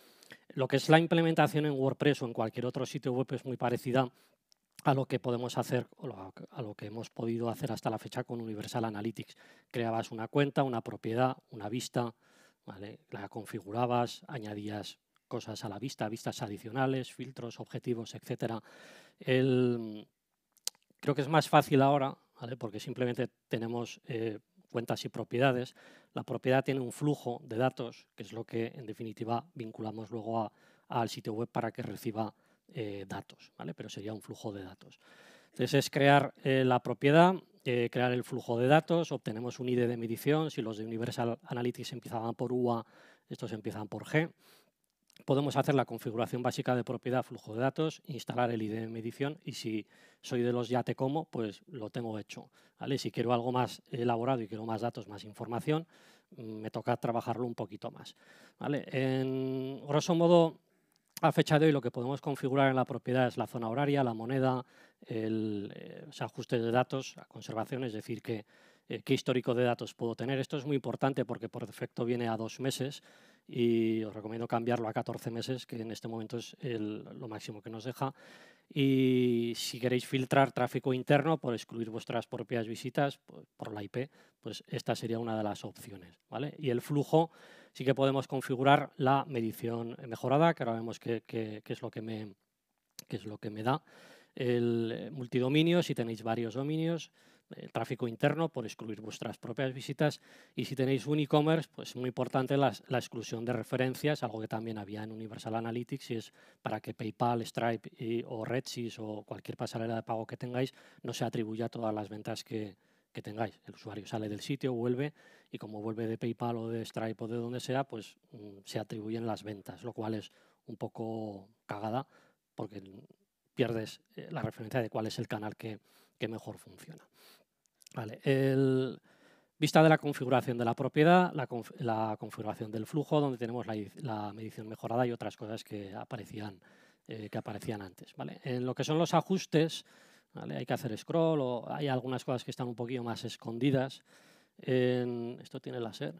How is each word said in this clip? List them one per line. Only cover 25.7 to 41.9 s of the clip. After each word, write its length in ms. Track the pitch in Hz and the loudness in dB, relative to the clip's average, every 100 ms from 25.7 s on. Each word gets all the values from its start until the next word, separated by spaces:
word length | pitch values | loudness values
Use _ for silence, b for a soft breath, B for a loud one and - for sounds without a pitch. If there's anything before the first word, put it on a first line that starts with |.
| B B B B | B B B B
La 100 | - | -8
propiedad 400 | - 120 131 131 | -4 -2 4 4
tiene 180 | 135 135 | 4 0
un 100 | 123 | -4
flujo 500 | - 147 143 123 120 | -2 0 0 -2 -8
de 140 | 143 113 | -6 0
datos, 500 | 127 - 120 - _ - | 0 0 -8 -12 _ -16
que 80 | |
es 100 | 101 | -10
lo 100 | 113 | -10
que, 300 | 113 117 113 - | -6 -4 -4 -6
en 100 | 110 | -12
definitiva, 600 | 107 117 104 110 117 165 143 | -10 -10 -6 -2 -2 -4 -10
vinculamos 560 | 110 - 110 107 107 | -10 -8 -8 -8 -8
luego 300 | 117 110 113 | -8 -2 0
a, 100 | 107 b b b - | -2 b b b -4
al 200 | 123 113 | -2 -2
sitio 240 | - 120 | -4 -6
web 140 | 107 117 | -4 -4
para 240 | - 113 | -2 -4
que 100 | - | -4
reciba, 520 | 120 98 117 107 107 b b b _ | -8 -6 -4 -2 -4 b b b _
eh, 320 | - 104 101 95 | -8 -8 -8 -8
datos, 460 | 98 - - - - | -10 -12 -20 -20 -12
¿vale? 160 | - | -10
Pero 160 | - 107 | -10 -10
sería 240 | - 101 | -10 -8
un 80 | 107 | -8
flujo 300 | - 107 113 | -10 -10 -8
de 120 | 101 | -8
datos. 360 | 92 95 - - B B B B B | -12 -16 -20 -20 B B B B B
Entonces, 220 | - 123 | -2 4
es 160 | 139 - | 4 4
crear, 440 | 143 139 143 135 - | 6 8 8 6 0
eh, 200 | 143 131 131 | 2 4 6
la 160 | 123 | 4
propiedad, 540 | - 120 139 156 175 190 - _ | 2 2 8 10 10 6 -6 _
eh, 260 | 135 123 120 | -2 0 2
crear 200 | 127 123 | 2 2
el 120 | 123 | 2
flujo 360 | 113 127 - 117 | -2 -4 -2 2
de 80 | 127 | 6
datos, 440 | 156 - 170 160 | 6 4 0 0
obtenemos 480 | 131 - 110 123 120 | -4 -6 -6 -6 -4
un 100 | 127 | 0
I 60 | 123 | 2
D 120 | 120 | 2
de 100 | 120 | 0
medición. 540 | 113 113 139 151 156 | -4 -2 2 2 2
Si 100 | - | -2
los 160 | 110 107 | -4 -4
de 80 | 110 | -6
Universal 540 | 113 117 120 117 113 | -4 -4 0 0 -2
Analytics 500 | - 123 123 120 117 | -6 -2 -2 -2 -8